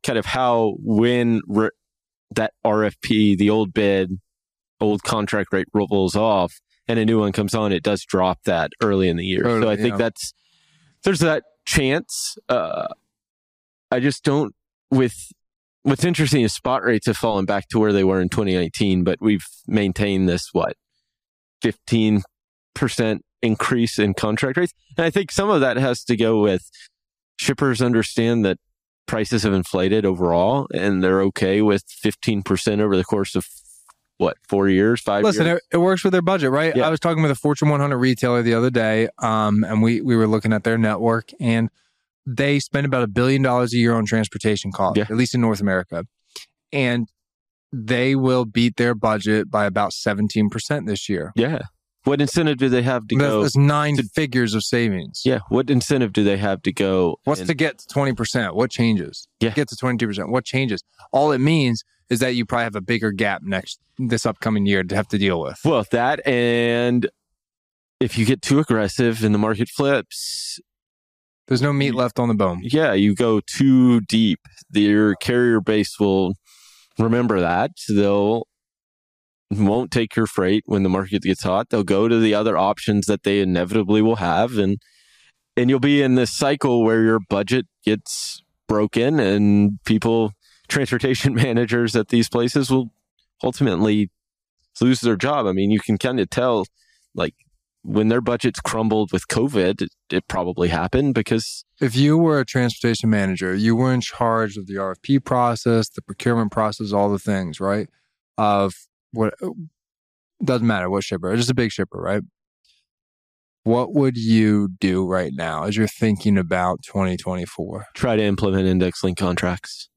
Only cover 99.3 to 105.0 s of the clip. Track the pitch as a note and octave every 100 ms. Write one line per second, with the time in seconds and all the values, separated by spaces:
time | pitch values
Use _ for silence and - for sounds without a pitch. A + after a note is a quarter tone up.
99.3 | A#2+ C3+ A#2 F#2 G2+ E2+ _ _ F#2 -
100.3 | F#2+ F2+ F2+ F2 E2 F2+ B2+ C#3+ A#2+ G#2
101.3 | A2+ - - _ _ C#3 A#2+ C#3+ D#3 E3
102.3 | D3 B2+ C3 A#2+ - A#2+ A2 A2+ G#2 F#2+
103.3 | F#2 F#2 F#2+ A2+ A#2 C3 B2+ - - A#2
104.3 | A2+ A2 G#2 F#2 G2 F#2+ F#2